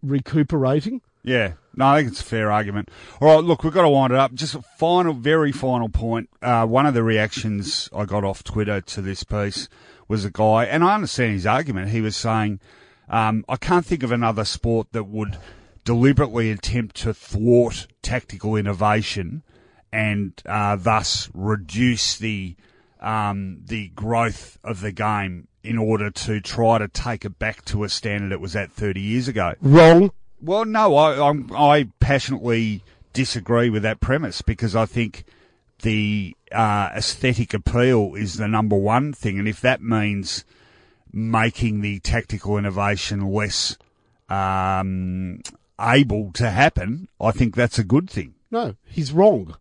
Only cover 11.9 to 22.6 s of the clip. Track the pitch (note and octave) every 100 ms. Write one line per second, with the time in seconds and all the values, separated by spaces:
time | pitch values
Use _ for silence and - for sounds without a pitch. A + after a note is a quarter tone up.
11.9 | A2+ A2 G2+ A#2 A2 G#2+ G2 _ _ _
12.9 | _ _ A2+ A2 A2 - C3 - F3+ E3+
13.9 | E3+ B2 A#2+ A#2 A2 G#2 - A#2+ A2+ G#2+
14.9 | A#2 G2+ G#2+ G#2 F#2 - - - - -
15.9 | A#2+ C3 C#3 C#3 A2+ A2 G#2 - A#2+ A2
16.9 | - A2+ G#2+ - G2+ A2 A#2+ A#2+ - -
17.9 | _ - A#2+ - G2 G#2 G#2+ G2+ G2 G#2
18.9 | G#2+ G#2 G#2 F2 D#3 - _ _ _ _
19.9 | A2 G#2+ G#2 G2 - - G#2 G#2 G#2 F2+
20.9 | G#2+ - - - - G2 G#2+ E2+ F#2 B2
21.9 | A#2 - - A2 G#2 F#2 E2+